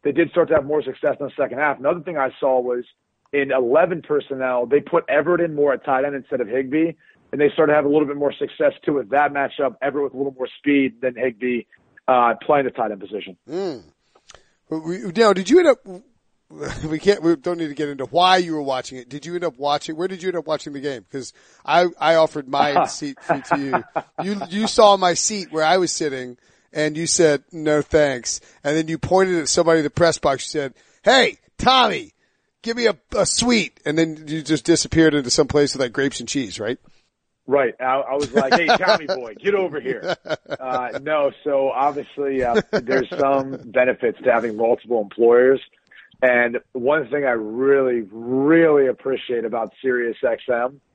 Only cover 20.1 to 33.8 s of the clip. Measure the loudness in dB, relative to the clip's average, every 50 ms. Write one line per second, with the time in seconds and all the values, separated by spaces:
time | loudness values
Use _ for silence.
20.1 | -6 -6 -6 -6 -6 -4 -4 -4 -4 -4 -4 -10 -12 -8 -6 -6 -8 -8 -12 _
21.1 | -12 -12 -12 -12 _ _ _ _ _ _ _ 2 2 4 4 2 0 _ 0 2
22.1 | 4 4 4 2 0 -8 -8 -4 0 0 0 2 2 0 0 0 -4 -10 -10 -10
23.1 | -12 -12 -6 -4 -4 -4 -2 -4 -4 -2 -2 -4 -4 -4 -6 -6 _ -10 -10 _
24.1 | _ -8 -6 -6 -6 -6 -8 -8 -4 -4 -4 0 4 6 6 6 6 4 2 0
25.1 | 0 0 -2 -4 -6 -6 -10 -6 -4 0 2 2 2 2 2 0 -2 -4 -4 -4
26.1 | -4 -6 -10 -12 -14 _ _ _ _ _ _ _ -4 -4 -4 -2 -2 -4 -4 -2
27.1 | 2 4 4 4 4 2 _ _ -14 -4 0 0 0 0 0 _ 2 2 4 2
28.1 | 0 -4 -6 -8 -10 -10 _ -20 _ _ -4 -2 -2 0 -2 -2 -6 -6 -2 2
29.1 | 4 4 4 4 0 -2 -2 0 0 2 4 4 2 2 2 -2 _ 2 2 2
30.1 | 2 0 -2 -2 -2 -2 -6 -6 -6 -6 -6 -6 _ _ _ _ _ _ _ 4
31.1 | 4 4 4 2 -2 _ _ _ _ -2 2 2 4 4 4 2 0 -4 -10 -14
32.1 | _ _ _ _ _ _ _ _ _ _ -8 -8 -4 0 0 0 -2 _ _ _
33.1 | -2 -2 -2 0 0 -2 0 2 2 2 0 -2 _ _